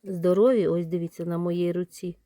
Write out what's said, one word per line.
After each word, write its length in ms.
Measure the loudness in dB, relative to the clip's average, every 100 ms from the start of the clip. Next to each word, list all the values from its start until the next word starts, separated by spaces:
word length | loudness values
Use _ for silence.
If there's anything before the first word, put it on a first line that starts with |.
здорові. 640 | -10 -2 2 4 4 4 2
Ось 180 | 0 -2
дивіться, 400 | -4 -6 -8 -6
на 120 | -2
моїй 340 | -2 -2 -2
руці. 460 | -2 -6 -8 -12 -12